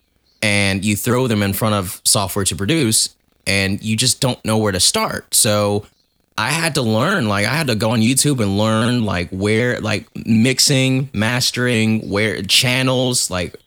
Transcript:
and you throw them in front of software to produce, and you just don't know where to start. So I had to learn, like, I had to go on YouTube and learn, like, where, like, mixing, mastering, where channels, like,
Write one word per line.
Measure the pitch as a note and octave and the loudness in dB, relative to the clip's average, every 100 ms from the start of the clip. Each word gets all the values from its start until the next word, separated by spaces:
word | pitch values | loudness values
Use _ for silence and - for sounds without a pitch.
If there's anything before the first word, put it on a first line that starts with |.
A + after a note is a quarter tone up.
| _ _ _ _ | _ _ _ _
and | G#2+ G2+ G2 G2 | 0 2 2 0
you | G2+ G2+ | 0 -2
throw | - B2 C3 | 0 0 2
them | G#2 | 0
in | G2+ | 0
front | F2+ A2 | 0 0
of | G#2 F2 - | 0 -2 -4
software | - A2+ G2 G2+ | 0 0 0 -2
to | G2 D#2 | -2 -2
produce, | G3 E3 A#2 A2 - - _ _ - | -2 0 2 0 -2 -8 _ _ -2
and | G2 F#2+ G2+ | 0 0 -2
you | A2 A2 | -4 0
just | B2+ - | 0 0
don't | C3 - | -2 -2
know | - A2 | 0 0
where | G#2+ | 0
to | G2 | 2
start. | - A3 A3 - - | 0 0 -2 -6 -2
So | - A2+ G#2 G#2 G#2 - _ _ _ _ - | 0 2 2 2 0 -6 _ _ _ _ -6
I | A2+ | -2
had | D#3 E3 | -2 -2
to | D3 | 0
learn, | A#2 A2 D3+ G3+ G#2+ | 0 2 2 0 0
like, | G2+ G#2 | 0 0
I | |
had | C#3+ D#3 | 0 -2
to | A2 | 0
go | A2+ | 0
on | A#2 | 2
YouTube | A2+ C3+ D3 C3+ | 2 2 0 0
and | G2+ G2 | 0 2
learn, | A2 A2 A#2 B2 | 2 2 0 0
like, | G#2+ F2+ F2+ | -2 -2 -4
where, | F#2 G#2 A2 B2 A#2+ | -4 0 0 0 -2
like, | G#2+ G#2 - - - | -4 -4 -6 -12 0
mixing, | A2 B2+ C3 - C3+ C3 C3 C3 | 2 4 2 2 2 2 0 -2
mastering, | G2+ A2 B2 - - B2 A#2 A2 A2 - | -2 -2 0 -2 -2 0 2 2 0 -2
where | G2 G#2+ F2+ | -2 0 -2
channels, | F#2+ - C3 B2+ C3 B2+ B2+ B2 - | -2 0 2 0 0 0 0 0 -2
like, | F2+ F2 - | -4 -6 -10